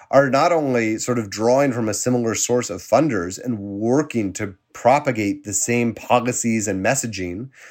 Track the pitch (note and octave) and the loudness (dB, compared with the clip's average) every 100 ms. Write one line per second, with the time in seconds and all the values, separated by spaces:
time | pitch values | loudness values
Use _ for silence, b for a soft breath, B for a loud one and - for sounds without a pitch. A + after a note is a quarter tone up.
0 | B C3+ C#3 C3+ F3 E3+ C#3 B2 A2 A2 | B 4 4 2 2 2 2 0 0 -2
1 | - A#2+ G#2 G2+ A#2 C3 C#3+ A#2+ G#2+ G2+ | -2 -2 -4 -2 2 4 2 0 -2 -2
2 | B2+ B2 A2+ G2+ - B2 - F2+ - B2 | 0 0 0 -2 0 0 -2 -8 2 2
3 | D#3 G#2 F2 F#2 B2+ G#2+ G2+ G2+ A2+ C#3+ | 4 0 -4 -6 -6 -6 -6 -4 2 2
4 | D3+ A#2 G2 F#2 G2+ F#2 _ - A#2+ C#3+ | 0 -2 -4 -4 -8 -10 _ 0 4 4
5 | C#3+ A2 G2+ G2 G#2 G2+ - A#2+ A#2 A2 | 2 -2 -2 -4 -6 -4 0 0 0 -2
6 | - A#2+ A#2+ A2+ A#2 A2 G#2 F#2+ G#2+ C#3 | 0 0 2 -2 -2 -2 -2 -2 0 -2
7 | A#2+ G2 F2 F#2+ C3+ B B | -4 -8 -8 -8 -12 B B